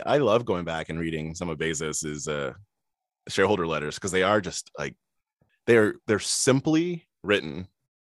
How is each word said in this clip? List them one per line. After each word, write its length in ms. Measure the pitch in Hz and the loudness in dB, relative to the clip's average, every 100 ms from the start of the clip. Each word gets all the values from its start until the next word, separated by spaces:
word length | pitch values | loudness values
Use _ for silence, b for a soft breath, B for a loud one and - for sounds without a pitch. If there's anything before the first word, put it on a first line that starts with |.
I 140 | - 139 | 2 2
love 260 | 120 113 | 4 2
going 200 | 120 90 82 | 2 -4 -2
back 240 | 80 80 | -6 -4
and 100 | 82 | -4
reading 340 | 82 80 80 | -4 -4 -6
some 140 | 85 87 | -8 -8
of 80 | 78 | -4
Bezos's, 720 | 80 76 78 76 78 76 73 | -4 -4 -4 -6 -6 -8 -6
uh, 240 | 73 67 92 - _ _ _ _ _ - | -6 -6 -10 -20 _ _ _ _ _ -6
shareholder 380 | - 98 104 82 | 2 4 4 0
letters 320 | 76 76 - | -2 -4 -6
'cause 140 | 98 | -2
they 100 | 92 | 2
are 200 | 92 107 | 4 2
just, 280 | 87 - - - | 0 -10 -12 -10
like, 160 | 71 - _ _ _ _ _ _ - | -10 -10 _ _ _ _ _ _ 4
they're, 280 | 117 104 - - | 6 4 0 0
they're 120 | 104 | 0
simply 880 | - - - 131 156 160 175 170 _ _ | 0 0 2 2 4 2 0 -6 _ _
written 440 | 92 101 76 73 92 _ _ _ | 0 0 0 -10 -14 _ _ _